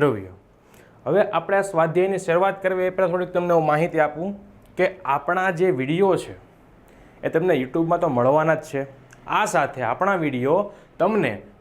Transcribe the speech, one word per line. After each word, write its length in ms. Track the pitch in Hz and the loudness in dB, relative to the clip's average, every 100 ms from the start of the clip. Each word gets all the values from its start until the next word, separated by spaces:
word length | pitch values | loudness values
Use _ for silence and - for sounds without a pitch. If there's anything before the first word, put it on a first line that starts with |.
દ્રવ્યો. 360 | 143 107 95 92 _ _ _ - - - 131 | 2 0 -8 -18 _ _ _ -20 -20 -12 -2
હવે 240 | 185 - | 0 2
આપણે 260 | 165 170 196 | -2 0 0
આ 140 | 196 | 0
સ્વાધ્યાયની 560 | 165 165 170 190 190 185 | 0 2 2 0 -2 0
શરૂઆત 360 | 170 196 190 | 2 2 0
કરવી 280 | 185 185 185 | -2 0 -2
એ 0 | |
પહેલાં 200 | 185 185 | 0 0
થોડીક 200 | 180 180 | 0 -2
તમને 220 | 175 175 | -2 2
હું 180 | 170 156 | 2 4
માહિતી 340 | 151 165 156 151 | 2 0 2 0
આપું 280 | 147 190 202 - - - - | 0 -8 -8 -16 -20 -14 -2
કે 180 | - - - 143 | -2 -2 -2 -2
આપણા 340 | - 180 190 165 | 0 0 0 0
જે 160 | 185 135 | 0 0
વીડિયો 340 | 131 165 196 160 | -2 0 2 2
છે 180 | - - - - - - - - - - | -4 -16 -20 -20 -20 -20 -20 -20 -20 -10
એ 60 | 139 | -4
તમને 360 | 160 185 151 | -2 0 0
YouTube-માં 360 | 127 170 165 170 | 0 -2 0 0
તો 80 | 170 | 0
મળવાના 540 | 123 123 151 160 156 | 2 4 4 2 0
જ 80 | - | -2
છે. 180 | 139 135 - - - - 175 | -8 -8 -12 -20 -20 -6 -2
આ 100 | 214 | 0
સાથે 300 | 175 139 131 | 0 -2 -2
આપણા 360 | 113 127 185 190 | -4 -2 0 0
વીડિયો 340 | 156 127 131 175 208 - - - | -2 -2 0 0 -2 -10 -20 -2
તમને 320 | 175 214 139 101 - - | 0 2 0 -4 -12 -14